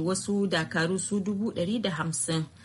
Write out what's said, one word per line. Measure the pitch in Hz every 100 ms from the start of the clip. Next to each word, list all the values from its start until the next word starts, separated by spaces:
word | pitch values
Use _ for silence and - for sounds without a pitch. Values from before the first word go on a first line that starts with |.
wasu | 165 185 - 202 196
dakaru | 165 160 156 170 185
su | - 202
dubu | 190 196 226
ɗari | - 175 233
da | 196
hamsin, | 156 160 156 - 160 156 -